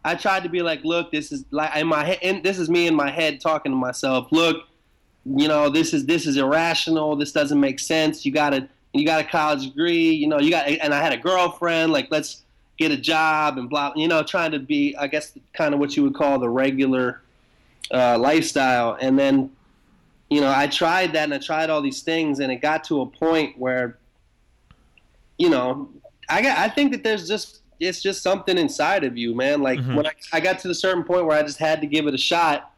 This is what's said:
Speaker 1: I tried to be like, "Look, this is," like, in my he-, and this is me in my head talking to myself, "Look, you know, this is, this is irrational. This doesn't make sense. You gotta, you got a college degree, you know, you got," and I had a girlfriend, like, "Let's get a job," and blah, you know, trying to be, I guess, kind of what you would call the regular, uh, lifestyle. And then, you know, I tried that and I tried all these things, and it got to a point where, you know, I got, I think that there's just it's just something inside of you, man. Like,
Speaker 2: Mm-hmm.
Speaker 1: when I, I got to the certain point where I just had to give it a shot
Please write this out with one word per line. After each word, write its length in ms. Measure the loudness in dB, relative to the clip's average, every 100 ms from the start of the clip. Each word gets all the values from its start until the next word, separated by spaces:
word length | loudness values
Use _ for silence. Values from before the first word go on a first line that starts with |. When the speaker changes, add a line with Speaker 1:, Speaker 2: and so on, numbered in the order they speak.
Speaker 1:
I 100 | -4
tried 300 | -4 -2 -2
to 60 | -2
be 120 | -4
like, 220 | -4 -4
"Look, 280 | -2 -4 -2
this 200 | -8 -8
is," 140 | -12 -6
like, 260 | -4 -2 -2
in 120 | 0
my 180 | 0 -2
he-, 160 | -2
and 220 | -2 -2
this 160 | -2 -2
is 100 | 0
me 160 | 2 2
in 80 |
my 160 | 2 0
head 320 | 0 -2 -2
talking 300 | -2 -2 -2
to 40 | -2
myself, 520 | -4 -4 -2 -2 0
"Look, 380 | 2 2 0 -8 _ _ _ _ _ -4
you 220 | 0 2
know, 220 | 4 4
this 220 | 2 2 0
is, 100 | 0
this 220 | 0 2
is 100 | 0
irrational. 800 | 2 2 2 0 0 0 2 0
This 160 | 0
doesn't 280 | 0 2 4
make 200 | 2 0
sense. 480 | -2 0 0 0 -2
You 40 |
gotta, 380 | 0 0 0 -4 _ _
you 100 | -2
got 160 | 2 0
a 40 |
college 400 | 0 0 0 -2
degree, 480 | -4 -2 0 2 2
you 160 | 2 2
know, 120 | 2
you 120 | 2
got," 160 | 2 0
and 260 | -2 0
I 80 | 0
had 120 | 0
a 40 | 0
girlfriend, 760 | 0 2 0 0 -2 2 2
like, 180 | 0 0
"Let's 320 | -4 -4 -14 _ _ _ -2
get 140 | -2
a 60 | 0
job," 600 | 0 2 2 2 0 -2
and 100 | -4
blah, 260 | -4 -2 -2
you 120 | 2
know, 140 | 2
trying 300 | 0 -2 -2
to 80 | -4
be, 360 | -2 0 0 -2
I 120 | -4
guess, 280 | -4 -6 -20 _
kind 200 | -2 0
of 60 | 0
what 180 | 0 2
you 60 |
would 100 | 0
call 240 | 2 0 2
the 120 | 0
regular, 720 | 0 0 2 0 2 -2 -4 _ _ _ _ _ _ -4
uh, 280 | 2 2 4
lifestyle. 800 | 4 2 0 0 2 2 0 -2
And 160 | 2 2
then, 320 | 4 2 0 _ _ _ _ _ _ _ _
you 120 | 2
know, 120 | 2 2
I 120 | 0
tried 460 | 0 2 2 0
that 100 | 0
and 100 | -2
I 60 | -4
tried 320 | -4 -2 0
all 100 | 0
these 220 | -2 -4
things, 360 | -4 -2 -2 -2
and 120 | -4
it 60 | -2
got 260 | -2 -2
to 180 | -2 -4
a 60 | -4
point 500 | -2 0 2 0 -4
where, 400 | -4 -2 -4 -8 _ _ _ _ _ _ _ -20 _ _ _ _ _ 0
you 100 | 2
know, 400 | 4 0 -4 -8 -16 -20 _ -4
I 140 | 0
got, 160 | 2 2
I 100 | 0
think 220 | 2 0
that 120 | 0
there's 240 | -2 -2 -4
just 340 | -6 -8 -18 _ _
it's 220 | -6 -2
just 200 | -4 -2
something 340 | -2 -2 0 0
inside 460 | 0 0 0 2
of 140 | -2 -4
you, 160 | -4 -2
man. 260 | 0 0
Like, 180 | 0 -2
Speaker 2:
Mm-hmm. 160 | 0 0
Speaker 1:
when 120 | -2
I, 40 | -6 -4
I 60 | -2
got 200 | 0 -2
to 80 | -4
the 80 | -2
certain 280 | 0 0
point 220 | 0 0 2
where 120 | 2
I 60 |
just 140 | 0 -2
had 240 | -2 0
to 60 | 0
give 200 | 0 0
it 60 |
a 40 | -2
shot 540 | 0 2 2 0 -6